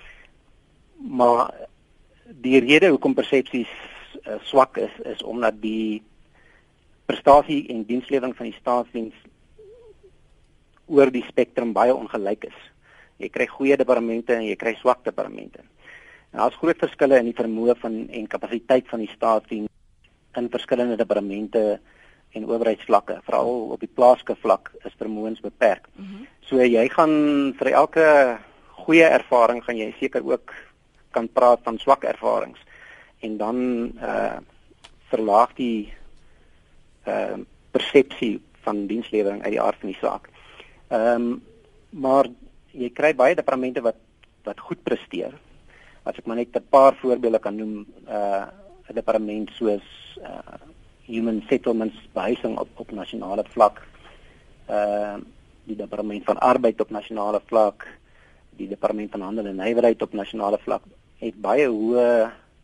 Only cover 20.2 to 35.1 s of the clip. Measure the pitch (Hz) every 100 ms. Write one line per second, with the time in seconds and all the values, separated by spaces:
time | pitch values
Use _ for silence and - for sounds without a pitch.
20.2 | _ 123 120 120 - 123 123 110 110 104
21.2 | 101 101 107 117 107 101 _ _ _ _
22.2 | _ 113 110 117 117 139 - 104 - 90
23.2 | - 127 120 123 113 - 113 - 127 127
24.2 | - 110 - - - - 104 - 110 107
25.2 | 110 113 104 - 113 92 - - 190 196
26.2 | 269 _ - 131 123 113 127 - 156 151
27.2 | 147 143 139 127 127 131 151 165 156 147
28.2 | 131 113 - _ _ - - 160 160 131
29.2 | - 123 113 120 - 117 110 - 131 127
30.2 | 135 127 - - - _ _ _ _ -
31.2 | 117 - 123 120 - 113 - 135 117 107
32.2 | 113 107 - - - - - - - _
33.2 | 113 107 107 123 127 120 117 117 113 107
34.2 | 107 117 - _ _ _ - _ -